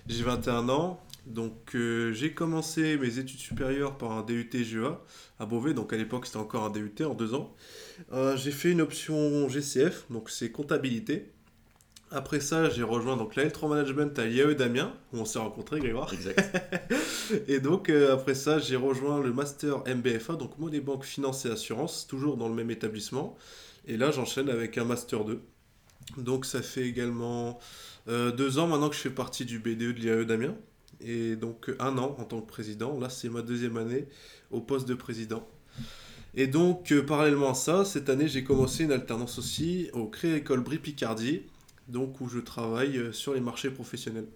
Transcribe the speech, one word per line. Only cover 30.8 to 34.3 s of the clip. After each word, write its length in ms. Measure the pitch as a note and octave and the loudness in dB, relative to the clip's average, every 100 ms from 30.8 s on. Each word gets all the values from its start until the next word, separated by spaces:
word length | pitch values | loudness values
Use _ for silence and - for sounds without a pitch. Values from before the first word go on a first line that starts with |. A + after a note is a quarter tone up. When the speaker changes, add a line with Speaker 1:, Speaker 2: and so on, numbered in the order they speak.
| _ - | _ -14
Speaker 1:
Et 340 | A#2 A#2 A2+ A2 | -6 -2 -2 -2
donc, 340 | A2+ - - - | -4 -6 -6 -2
un 200 | C3 B2+ | 0 0
an 180 | C3+ C#3 | -2 -4
en 60 | |
tant 160 | G#2+ A2+ | -6 -8
que 60 | A2 | -8
président. 520 | - G#2+ G#2+ A#2 C#3 | -10 -10 -6 -4 -4
Là, 120 | B2+ | -6
c'est 180 | - A#2 | -6 -6
ma 140 | A#2 | -6
deuxième 340 | A#2 A#2+ A#2+ A2+ | -4 -2 -2 -2
année 320 | A2+ C3 C#3+ - - | -2 -2 -4 -12 -20